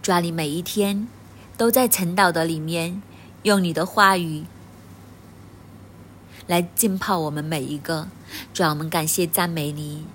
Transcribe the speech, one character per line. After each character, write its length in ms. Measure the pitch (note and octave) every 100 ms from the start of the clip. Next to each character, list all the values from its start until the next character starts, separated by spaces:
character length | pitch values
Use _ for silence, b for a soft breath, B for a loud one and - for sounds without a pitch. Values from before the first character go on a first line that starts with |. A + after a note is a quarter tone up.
主 120 | -
啊， 60 | F3
你 100 | E3+
每 180 | E3 D3+
一 120 | D#3+
天 460 | F3 G#3+ G3+ G3+ A#3 - - B B -
都 120 | A#3
在 180 | B3+ B3
晨 280 | G#3 F3 F3+
祷 160 | F#3
的 140 | E3 E3
里 120 | D#3+
面， 460 | D#3+ E3+ E3 F#3 - B B -
用 180 | G#3 G3+
你 120 | F3+
的 120 | D#3+ E3+
话 320 | - G3 F#3+
语 280 | E3 D3+ D#3+ - - - - - - - - - - - - - - - - - - B -
来 140 | F3
浸 360 | F3 - A3+ F#3+
泡 220 | - F3+
我 100 | D3+
们 140 | D3
每 200 | D3+ D#3+
一 140 | C3 D3
个。 300 | D3+ D#3+ D#3 - B B B
主 100 | -
啊， 60 | E3+
我 40 |
们 160 | D3+ D#3+
感 180 | E3 D#3
谢 200 | - F3
赞 200 | F3 F3
美 240 | E3 D3
你。 360 | D3 D3+ D3+ D#3